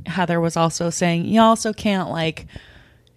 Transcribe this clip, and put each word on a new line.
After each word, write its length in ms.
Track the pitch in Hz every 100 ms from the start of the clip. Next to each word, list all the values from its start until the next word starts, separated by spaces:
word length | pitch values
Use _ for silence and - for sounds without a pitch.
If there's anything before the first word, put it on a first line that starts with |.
| -
Heather 340 | 185 170 170
was 160 | 165 165
also 340 | 165 - 170
saying, 360 | - 175 170 -
you 160 | 220
also 320 | 226 226 220
can't, 360 | - 214 190 151
like, 380 | 165 160 - - - - - - _ _